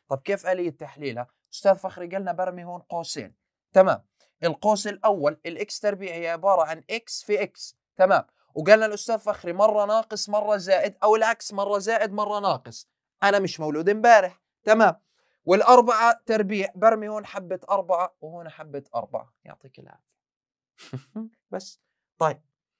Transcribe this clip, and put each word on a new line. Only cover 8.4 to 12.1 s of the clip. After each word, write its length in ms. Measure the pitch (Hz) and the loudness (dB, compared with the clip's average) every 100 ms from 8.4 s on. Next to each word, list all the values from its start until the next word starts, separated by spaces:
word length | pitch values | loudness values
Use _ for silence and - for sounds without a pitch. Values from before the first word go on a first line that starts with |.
| _ | _
وقالنا 320 | - 160 220 220 | -2 4 4 4
الأستاذ 320 | 208 - 220 | -4 -6 -6
فخري 340 | 208 196 175 | -6 -8 -6
مرة 320 | 180 214 214 | 0 2 2
ناقص 440 | 202 220 - 208 - | 0 -2 -4 -10 -4
مرة 280 | 214 208 202 | -4 -2 -2
زائد، 400 | 180 185 196 - | 0 0 0 0
أو 140 | 214 220 | 2 2
العكس 360 | 220 226 - | 2 -2 -6
مرة 260 | 196 202 202 | -6 -4 -2
زائد 340 | 196 220 208 | -2 -2 -2